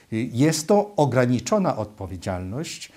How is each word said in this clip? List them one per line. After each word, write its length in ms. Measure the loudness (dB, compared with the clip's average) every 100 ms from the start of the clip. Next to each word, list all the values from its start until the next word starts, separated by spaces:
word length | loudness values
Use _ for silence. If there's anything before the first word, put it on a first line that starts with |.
| _
Y, 160 | -6 -4
jest 340 | 2 2 2 2
to 280 | 2 2 0
ograniczona 840 | 2 4 4 2 0 0 2 -2
odpowiedzialność, 1120 | -6 -8 -10 -8 -6 -6 -6 -8 -8 -12 -16